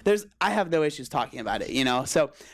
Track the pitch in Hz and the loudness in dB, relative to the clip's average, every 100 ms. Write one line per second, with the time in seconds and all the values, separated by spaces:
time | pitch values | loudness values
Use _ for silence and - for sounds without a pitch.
0 | - 208 208 - 190 208 180 165 151 143 | 2 2 0 -4 0 0 0 2 0 -2
1 | 127 139 117 127 107 104 - 131 131 123 | -6 -4 -4 -4 -4 -4 -2 -2 0 0
2 | 139 170 147 - - | 2 2 0 -4 -20